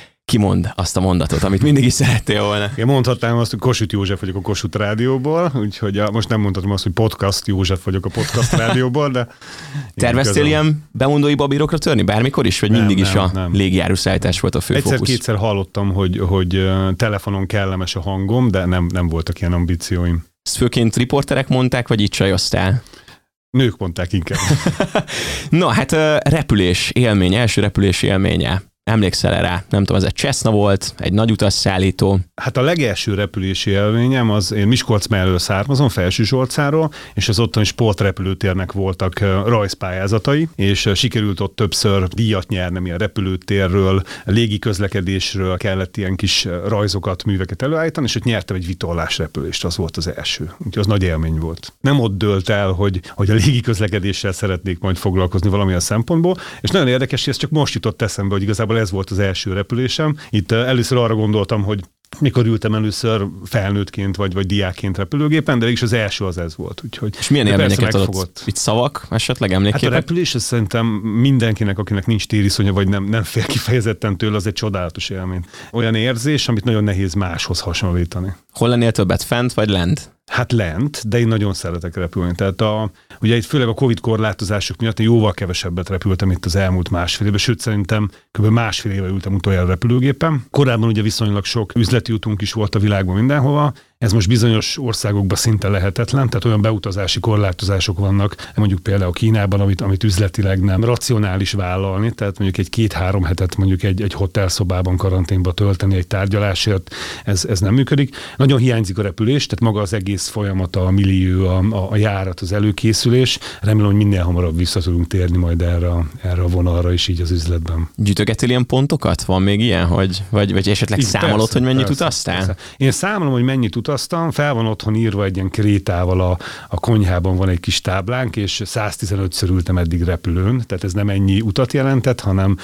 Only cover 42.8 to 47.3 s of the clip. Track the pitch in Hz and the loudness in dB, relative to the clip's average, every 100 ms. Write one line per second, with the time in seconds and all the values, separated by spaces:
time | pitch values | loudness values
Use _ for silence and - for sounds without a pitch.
42.8 | 90 85 104 107 95 92 - 98 95 98 | -4 -4 -4 -4 -4 -4 -2 0 2 2
43.8 | 95 95 - - - 113 113 104 117 92 | 4 2 -2 -10 0 2 2 0 -4 -2
44.8 | 98 104 90 95 - 98 92 90 101 95 | -2 -2 -2 -4 -4 -4 -4 -2 -2 -2
45.8 | 92 - 95 95 101 - 98 87 98 107 | -4 -4 -4 -2 -2 -2 -4 -6 -4 -2
46.8 | 104 95 98 87 107 | 0 -2 -4 -4 -2